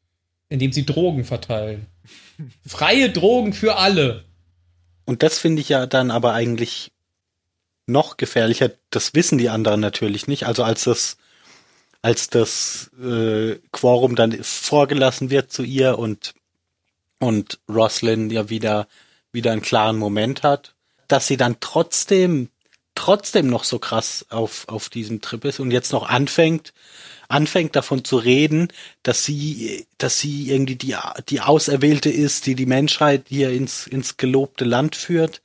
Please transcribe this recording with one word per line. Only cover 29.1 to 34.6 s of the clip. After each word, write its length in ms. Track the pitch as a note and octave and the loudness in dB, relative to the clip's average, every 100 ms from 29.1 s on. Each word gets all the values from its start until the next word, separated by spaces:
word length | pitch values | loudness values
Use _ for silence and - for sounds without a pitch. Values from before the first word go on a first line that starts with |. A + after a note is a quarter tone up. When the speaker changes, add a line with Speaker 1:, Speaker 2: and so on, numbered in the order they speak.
| A#2 - | -2 -2
Speaker 2:
sie, 600 | D3 D3+ C3+ A2 F#2+ - - | -4 -6 -6 -8 -10 -14 -6
dass 220 | C3 - | -2 -2
sie 300 | D3 C#3+ C3+ | -4 -6 -2
irgendwie 260 | C3+ C3+ B2+ | 0 0 -4
die, 200 | C3 G#2 - - - | -6 -6 -8 -12 -6
die 120 | C#3+ | -2
Auserwählte 680 | - D#3 D3 C#3 D3 D3 D3+ | 4 2 4 2 4 4 2
ist, 360 | D3 D3 - - | 0 0 0 -2
die 100 | C3 | -2
die 100 | C3 | 0
Menschheit 600 | C3 D3+ - D3+ C#3 - | 2 2 2 2 2 0
hier 220 | C3+ C3+ | -2 0
ins, 360 | B2+ C3+ - - | 0 -4 -8 -8
ins 300 | C3 B2 - | -8 -8 -4
gelobte 480 | B2+ C3+ C3+ - | 0 0 0 -2